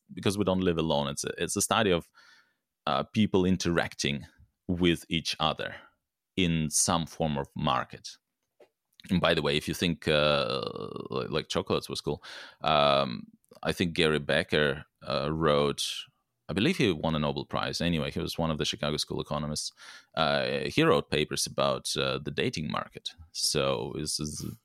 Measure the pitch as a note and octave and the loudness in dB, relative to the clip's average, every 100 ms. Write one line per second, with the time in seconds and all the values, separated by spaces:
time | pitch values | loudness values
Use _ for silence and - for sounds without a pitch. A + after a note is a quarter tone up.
0 | - - G#2 G2 F#2+ F#2 F#2 E2 D#2+ D2 | -16 -4 -2 0 0 2 2 2 2 0
1 | C#2 D2 - - E2+ G2+ - G2+ G#2 E2+ | -2 -4 -6 -4 -2 0 2 2 4 2
2 | - _ - - _ _ _ _ D2+ C#2 | 0 _ -20 -20 _ _ _ _ -2 -2
3 | - A2+ G#2 G2 F2+ F2+ E2+ E2 B1 - | 0 2 4 6 4 4 2 0 0 -2
4 | C#2+ C#2+ - _ - _ - F2 F2+ D#2+ | -2 -2 -8 _ -20 _ -4 2 4 4
5 | - E2+ - - D#2 - - - - _ | 0 -2 -2 -2 -2 -2 -8 -12 -18 _
6 | _ _ _ - F2 E2 D2+ - - E2+ | _ _ _ 0 2 2 0 0 2 0
7 | D2+ - D#2+ C#2+ C2+ - D2+ B1+ - A#1+ | -2 -4 -2 -2 -4 -2 0 0 -2 -12
8 | - - _ _ _ _ _ _ _ _ | -16 -18 _ _ _ _ _ _ _ _
9 | - F#2 E2+ E2 C#2+ D2 - D#2+ F2+ D#2+ | -2 2 4 4 2 0 0 0 0 0
10 | - D2+ D2+ C#2+ A#1 C2 - - - - | 2 4 4 2 0 -2 -4 -8 -10 -10
11 | - C2 G1+ C#2+ - E2+ - D#2 - C#2 | -6 -6 -2 -4 -2 -4 -2 -2 -2 -6
12 | D#2 D2 - - - - - D2+ C#2+ C#2 | -4 -6 -8 -16 -18 -4 2 4 6 4
13 | C2+ A1 - - _ - E2 - F2+ D#2+ | 2 -4 -12 -20 _ -8 -2 0 0 2
14 | D#2+ D2+ C#2+ C#2+ F2 E2 D2 D2 - _ | 4 2 2 0 2 2 2 0 -8 _
15 | - C#2 D2 D#2+ D#2+ D2 D2 C#2 - - | -6 -2 -2 2 4 4 2 0 -4 -6
16 | - _ _ _ - D#2+ C#3 F3+ A2+ D#2 | -12 _ _ _ -6 0 0 2 2 2
17 | D#2+ D#2 D2 C#2 C2+ - G1+ C2+ E2+ D#2+ | 0 2 0 -2 -4 -4 -4 -2 0 0
18 | D2 F2 D#2+ - D#2+ D#2 D2+ - D2 D2+ | -2 -4 -4 -2 -2 0 -2 -2 -2 -2
19 | - D2 C#2 D2 D2+ D2+ - - - - | -4 -6 -4 -4 -4 -6 -8 -12 -20 -20
20 | _ - D2+ C#2+ B1+ C#2 C#2+ C#3 D#3+ D2 | _ 0 2 2 0 -2 -2 2 4 4
21 | - D2+ D2+ C#2 - - C#2 B1+ - C#2+ | 2 0 0 -2 -4 0 0 0 -4 -2
22 | C2+ C2+ D2 C#2 G#2+ - D2 G1+ - - | -2 -2 -4 -2 -2 -2 -4 -4 -6 -10
23 | - - - - - D2+ C2+ B1 B1+ - | -14 -14 -16 -4 -2 0 0 -2 -4 -6
24 | D2+ - D2+ - D#2+ - | -4 -4 -6 -8 -10 -10